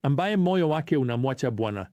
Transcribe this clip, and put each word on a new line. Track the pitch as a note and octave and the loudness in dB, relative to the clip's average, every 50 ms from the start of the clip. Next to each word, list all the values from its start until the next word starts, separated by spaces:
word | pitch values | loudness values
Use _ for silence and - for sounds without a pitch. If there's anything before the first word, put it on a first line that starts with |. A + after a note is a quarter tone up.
| - | 2
ambaye | C#3 C#3+ C3+ F3+ G3+ G#3+ | 0 2 2 2 0 2
moyo | F#3+ F3+ F3+ F#3 F#3 E3+ D#3 | 2 2 2 2 2 2 2
wake | D3+ D#3+ D#3 - E3+ | 0 -2 0 0 0
unamwacha | D3 C3 B2 A#2+ A#2+ B2+ C3+ C3 - - B2+ | 0 2 0 0 0 -2 -2 -2 -2 -2 -4
Bwana. | A2+ G#2+ A2+ G#2+ G#2 G2 F#2+ - | -2 -2 -4 -4 -4 -6 -8 -10